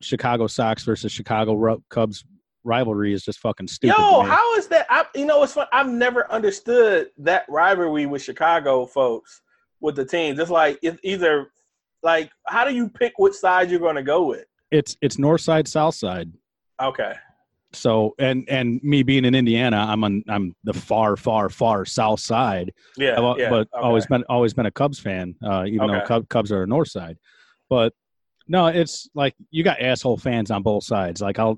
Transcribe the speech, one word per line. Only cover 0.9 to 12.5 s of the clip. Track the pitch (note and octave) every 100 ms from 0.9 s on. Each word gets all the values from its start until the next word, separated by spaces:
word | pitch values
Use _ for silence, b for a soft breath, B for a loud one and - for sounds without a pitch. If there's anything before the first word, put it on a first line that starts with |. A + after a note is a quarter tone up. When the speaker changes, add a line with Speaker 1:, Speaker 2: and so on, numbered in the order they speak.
| A2 G#2+
Speaker 1:
Chicago | - G#2 A2 G#2+
Ru-, | G#2+ A2+ A2 -
Cubs | - A2 F#2+ - _ _ _
rivalry | A#2 A#2+ A#2 G#2 G#2
is | G2+
just | - -
fucking | A2+ - F#2+
stupid | - - G#4
Speaker 2:
Yo, | G#4 E4+
Speaker 1:
to |
me. | G#3
Speaker 2:
how | E4+ A#4 A4
is | -
that? | E4 -
I, | C4+ -
you | C#4 C#4+
know, | D4
it's | C#4
fun. | D4+ C4+
I've | B3+ C4+
never | A#3+ B3 B3 A#3
understood | A3 G#3 G3 - A#3+ A3+ F3+ C#3 -
that | D3 F3+ -
rivalry | D3+ F3+ F#3 E3+ D3+ C#3+
with | C#3+
Chicago | - - D#3 E3+ C#3+ C3 B2+
folks | C#3 C3 A#2 - - _ _ _ _
with | D#3 C#3+
the | C3
teams. | E3+ D#3 C#3
It's | E3
like, | E3+ D3+ C#3+
it's | E3 E3
either, | F#3+ F#3+ E3+ D3 C#3 _ _ _ _ _
like, | E3 E3 D#3 _
how | -